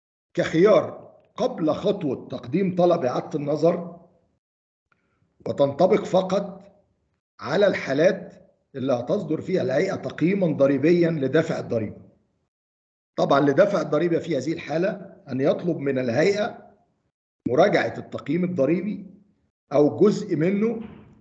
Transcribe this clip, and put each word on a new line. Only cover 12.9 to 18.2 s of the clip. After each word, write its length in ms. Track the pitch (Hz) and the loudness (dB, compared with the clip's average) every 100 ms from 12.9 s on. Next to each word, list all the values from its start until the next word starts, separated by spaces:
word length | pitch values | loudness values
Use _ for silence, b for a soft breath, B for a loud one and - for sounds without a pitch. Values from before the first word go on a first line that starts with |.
| _ _ - | _ _ -2
طبعا 240 | 165 139 | 2 4
لدافع 400 | 143 139 202 180 | 4 4 4 2
الضريبة 380 | 147 147 170 - | -2 -2 0 -2
في 180 | 170 139 | -2 -4
هذه 160 | 151 | -4
الحالة 360 | 156 - 156 196 - - - 139 | -6 -4 -4 -2 -4 -12 -18 -8
أن 120 | 127 | -2
يطلب 360 | 147 156 175 143 | 0 0 -2 -2
من 220 | 139 127 | -2 -2
الهيئة 760 | 127 120 190 202 - - - _ _ _ _ _ _ _ 113 | 0 2 2 0 -4 -8 -20 _ _ _ _ _ _ _ 0
مراجعة 500 | 127 202 151 120 - | 4 4 4 0 -6
التقييم 460 | - - | -12 -10